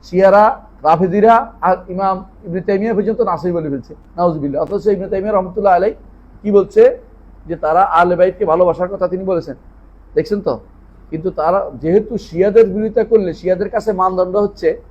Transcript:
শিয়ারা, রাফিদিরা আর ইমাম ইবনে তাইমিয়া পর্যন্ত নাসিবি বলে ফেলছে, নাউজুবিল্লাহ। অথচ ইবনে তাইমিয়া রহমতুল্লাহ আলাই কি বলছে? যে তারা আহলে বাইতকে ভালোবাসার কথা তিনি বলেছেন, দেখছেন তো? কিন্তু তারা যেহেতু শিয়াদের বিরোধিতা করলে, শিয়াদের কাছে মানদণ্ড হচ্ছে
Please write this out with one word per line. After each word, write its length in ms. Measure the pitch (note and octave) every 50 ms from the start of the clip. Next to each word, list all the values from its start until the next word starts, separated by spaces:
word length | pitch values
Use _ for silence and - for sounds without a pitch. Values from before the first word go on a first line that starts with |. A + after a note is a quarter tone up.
| _ -
শিয়ারা, 360 | - F#3 F#3+ F#3+ F#3 G3+ G#3+ A3 - - - - - - -
রাফিদিরা 480 | D3+ E3 D#3+ F#3 F3+ E3+ G#3 G#3 A3+ A3+ A3+ B3+ A#3 - - - F3+
আর 80 | F#3 F3+ - - F3+
ইমাম 240 | F3+ G3 F#3+ F#3+ F#3 F#3+ - - - -
ইবনে 160 | G3 E3+ F#3 F3 -
তাইমিয়া 260 | G3 F#3+ G#3 A3+ A3 F#3
পর্যন্ত 220 | G#3 G#3+ A3 A3 A3+ G3
নাসিবি 240 | F3 D#3+ C#3+ F3+ F3 E3+
বলে 120 | D#3 D3+
ফেলছে, 220 | C#3 C3+ A2+ - D3+ - - - - -
নাউজুবিল্লাহ। 420 | F3 F3 D#3+ D#3 C#3 C#3+ C3+ D3 E3
অথচ 220 | D3+ F#3+ G3+ - G#3+ G3+
ইবনে 120 | G3 G3 F#3+ G#3+
তাইমিয়া 200 | F#3+ F#3+ G#3+ G#3+
রহমতুল্লাহ 380 | F#3+ F3+ F3+ F3+ G#3+ G3+ G3+ F3+ F3
আলাই 160 | F3 - D3 - - - - - - - - -
কি 80 | - G#3 G3+ G3+
বলছে? 240 | F#3 G3 - G#3+ A3+ B3+ B3 - - - - - - - - - -
যে 100 | - E3+ D#3 -
তারা 180 | D3+ D#3+ F3 F#3+ F#3+ E3+ E3
আহলে 180 | F3 F3+ F3+ E3
বাইতকে 240 | F3+ F#3 F#3 - G#3+ E3
ভালোবাসার 380 | D#3 E3+ F3+ F3 D#3+ E3 F3+ F3+ G3
কথা 120 | F#3+ F#3 F3+ F#3
তিনি 100 | F#3 F#3+ F#3+
বলেছেন, 240 | F#3+ E3+ E3 - - - _ - - - - - - - - - -
দেখছেন 260 | - D#3+ - G#3 G3+ G3 E3
তো? 60 | B2+ G#2+ - - - - - - - - - -
কিন্তু 220 | - D#3+ D#3 F#3 E3+ -
তারা 200 | D3+ D#3+ F3+ G3 - - D3 A#2+
যেহেতু 320 | - D#3+ F3 G#3+ A3 A3 A#3+ G#3
শিয়াদের 480 | - - D#3+ E3 F#3 G3+ G3 A3+ A3+ G3+ F3+
বিরোধিতা 300 | G#3 G#3+ A3 G#3+ A#3+ A3 A3
করলে, 200 | A3+ A3 G3 F3+ D#3+
শিয়াদের 360 | - - F3+ F#3 F3 F3 F3 -
কাছে 140 | - - G#3+ G#3 F3+
মানদণ্ড 340 | F#3 F#3+ F#3 F3+ F#3 F#3 F#3 G#3 G#3
হচ্ছে 240 | G3+ G3+ - F3 D#3+ D#3 - - -